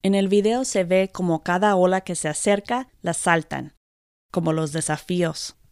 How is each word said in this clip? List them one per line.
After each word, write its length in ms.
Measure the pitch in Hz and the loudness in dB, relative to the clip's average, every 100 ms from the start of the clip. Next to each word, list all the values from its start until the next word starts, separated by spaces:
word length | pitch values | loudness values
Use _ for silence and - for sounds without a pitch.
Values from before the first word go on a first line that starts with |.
En 100 | 190 | 2
el 140 | 196 196 | 2 2
video 380 | 202 208 240 262 | 2 2 0 -2
se 180 | 196 | -2
ve 260 | 175 185 190 | 2 2 0
como 300 | - 180 160 | -2 -2 -2
cada 340 | - 180 208 190 | 0 2 2 4
ola 260 | 180 190 | 4 2
que 140 | 185 170 | -2 -6
se 120 | 156 | -6
acerca, 600 | 151 202 202 208 240 262 _ | -2 0 0 0 -6 -6 _
la 120 | 170 | -6
saltan, 600 | 170 - 170 156 139 139 _ _ _ _ _ _ | -2 2 2 0 -10 -10 _ _ _ _ _ _
como 220 | 180 165 | -2 0
los 200 | 160 156 | -2 -2
desafíos 840 | 160 156 151 - 175 170 - - - _ | -4 -4 -4 -4 -2 -2 -4 -12 -14 _